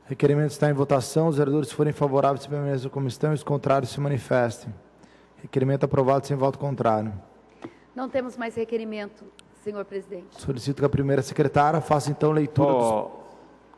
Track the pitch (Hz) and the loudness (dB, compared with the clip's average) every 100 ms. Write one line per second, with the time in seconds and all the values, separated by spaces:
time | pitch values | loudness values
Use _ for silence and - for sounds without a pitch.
0 | - 131 143 147 151 - 147 139 139 139 | -10 0 4 4 0 2 2 2 2 2
1 | - 160 165 143 139 151 135 - 151 147 | 2 0 2 2 2 0 -2 0 -2 0
2 | 143 135 139 135 - 147 143 135 135 139 | 0 4 2 0 -4 -4 -2 -2 -4 -4
3 | 131 - 151 151 - 143 135 135 123 - | -4 -2 -2 -2 -2 -2 2 2 2 -4
4 | 143 135 - 127 120 - - 104 - _ | -2 -2 0 2 2 -2 -12 -16 -20 _
5 | - - _ - - 143 131 139 139 135 | -20 -20 _ -20 -4 0 0 0 2 2
6 | 131 139 - 139 135 - 143 127 117 110 | 4 2 0 0 0 -2 -6 0 2 2
7 | 110 98 - - _ - - - _ 247 | -2 -8 -14 -20 _ -20 -20 -20 _ -10
8 | 254 269 247 233 226 226 226 226 220 214 | -6 -4 -6 -8 -8 -6 -4 -4 -6 -10
9 | 202 - 196 _ - - 208 208 190 196 | -10 -14 -20 _ -20 -14 -10 -10 -8 -10
10 | 185 190 - - 151 131 120 131 - - | -12 -16 -16 -12 -6 -6 -4 0 0 0
11 | 139 139 127 - 143 147 147 160 - 151 | 2 0 0 0 2 4 4 2 2 0
12 | 131 143 151 156 147 - 143 131 117 107 | 0 0 2 2 2 2 4 4 2 0
13 | - - - - - - _ | -4 -12 -20 -20 -20 -20 _